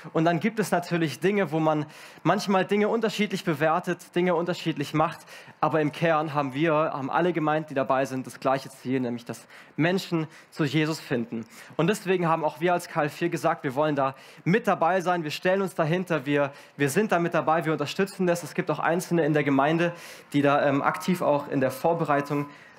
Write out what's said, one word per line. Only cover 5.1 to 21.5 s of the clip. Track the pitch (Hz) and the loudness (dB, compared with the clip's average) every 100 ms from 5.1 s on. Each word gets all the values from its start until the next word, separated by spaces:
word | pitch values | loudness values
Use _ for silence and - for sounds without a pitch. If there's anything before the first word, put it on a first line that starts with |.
| - - - - - | -2 -16 -20 -20 -4
Aber | 156 156 | 0 2
im | 147 | 0
Kern | - 170 151 156 | 0 2 2 0
haben | 147 139 131 | -2 -2 0
wir, | 165 | 2
haben | 151 160 143 131 | 2 2 -2 -2
alle | - 175 | 2 2
Gemeinden, | 160 156 156 156 | 2 0 0 0
die | 135 | -2
dabei | 131 131 135 | 2 2 0
sind, | 131 123 | -2 -8
das | - | -4
gleiche | 135 135 - | 0 0 -4
Ziel, | - 123 131 | -12 -4 -2
nämlich | 123 120 | -2 -4
dass | - 113 - - - - | -8 -14 -16 -20 -10 0
Menschen | 165 190 - 165 156 - - | 2 2 0 -2 -2 -8 -16
zu | - | -4
Jesus | 147 151 156 156 | 0 2 0 -2
finden. | - 123 113 113 113 - - - | -4 -4 -2 -8 -10 -18 -10 0
Und | 170 | 0
deswegen | 214 175 185 170 | 0 0 0 2
haben | 165 | 0
auch | 151 143 | 0 0
wir | 175 | 0
als | 175 - | 0 -2
K | 165 | -2
L | 147 | -2
vier | - 170 | -2 -2
gesagt, | 151 165 170 | 0 0 0
wir | 147 127 | -2 0
wollen | 156 139 | 0 2
da | 135 - - - 156 | 0 -4 -16 -6 0
mit | 220 220 | 2 2
dabei | 165 165 190 | 2 2 2
sein, | 175 175 | 0 -2
wir | 151 | -4
stellen | - 185 196 | -2 0 0
uns | 190 - | 0 -2
dahinter, | 156 180 120 156 131 | 0 0 -2 -4 0
wir, | 143 139 - - - | 0 0 -4 -18 -2
wir | 139 | 0
sind | 151 - | 2 2
da | 175 | 0
mit | 170 165 | 2 0
dabei, | 156 165 156 | 2 0 0
wir | |
unterstützen | 151 139 - 196 - 175 | -2 -4 -2 -4 0 0
das. | 175 | 0
Es | 147 - | -2 -4
gibt | 160 | -4
auch | 147 | 0
Einzelne | - 175 175 170 156 | 0 0 0 0 2
in | |
der | 151 | 2
Gemeinde, | 143 135 143 165 170 170 - - - | 2 2 4 2 0 -4 -14 -20 -4
die | 143 | 2
da, | 143 143 143 | 4 4 4
ähm, | 139 | 2
aktiv | 147 - - 175 | 0 0 -2 0
auch | 135 143 | 0 0
in | - | 0